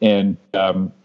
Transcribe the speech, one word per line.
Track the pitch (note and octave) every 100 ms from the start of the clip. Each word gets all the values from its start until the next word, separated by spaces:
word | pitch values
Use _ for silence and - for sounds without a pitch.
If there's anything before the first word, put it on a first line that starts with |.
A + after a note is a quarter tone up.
and, | A2 G2+ G2 F2 _
um, | G2 F#2+ F#2 F#2 -